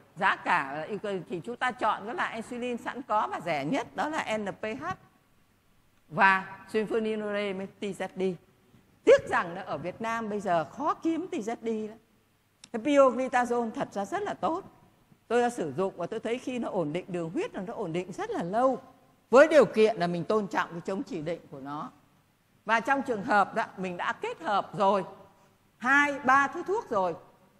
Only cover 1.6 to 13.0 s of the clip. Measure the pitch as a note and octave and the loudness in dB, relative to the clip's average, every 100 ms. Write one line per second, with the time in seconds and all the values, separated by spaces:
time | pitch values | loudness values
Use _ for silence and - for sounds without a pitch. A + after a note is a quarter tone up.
1.6 | B3+ B3 A3+ D#3+ G3+ F4+ G#3 A3+ A3 A#3+ | -6 -2 -2 -2 -4 -6 -6 -6 -10 -8
2.6 | B3 A#3+ D#4 A#3+ - G#3+ F#4 G4 E3+ D3+ | -6 -6 -8 -10 -2 -2 -2 -4 -4 -2
3.6 | C#3+ C#4 - - F#3+ G#3+ - A3 G3 F3+ | -2 -2 -4 -4 -4 -4 -4 -4 -4 -6
4.6 | A3 C4 E4+ F#4+ _ _ _ _ _ _ | -8 -8 -8 -10 _ _ _ _ _ _
5.6 | _ _ _ _ _ D#3 F#3+ F#3+ - - | _ _ _ _ _ 4 6 6 0 -14
6.6 | - A3 F#3+ A3+ A3 G#3+ G#3 G3+ G3+ F#3+ | -4 -2 -2 -2 -2 -4 -4 -4 -4 -6
7.6 | F#3+ - G3+ F3 F#3 F#3 F#3 E3+ _ _ | -10 -8 -8 -6 -8 -2 -2 -4 _ _
8.6 | _ _ _ _ - C5+ C5+ B3 F3 F3+ | _ _ _ _ 8 8 6 -2 -2 -6
9.6 | G3 D3+ E3+ F3+ A3+ A3+ G#3+ G#3 F#3+ E3+ | -6 -6 -6 -6 -4 -4 -4 -4 2 2
10.6 | D#3 - D#4 - E4 E4 F#4+ E4 G#3 A#3 | 0 -2 -2 0 -2 -2 -4 -6 -6 -6
11.6 | A3+ A3 G#3+ A3 _ _ _ _ _ _ | -4 -4 -6 -12 _ _ _ _ _ _
12.6 | - A3 C#4 C#4+ | -12 -4 4 6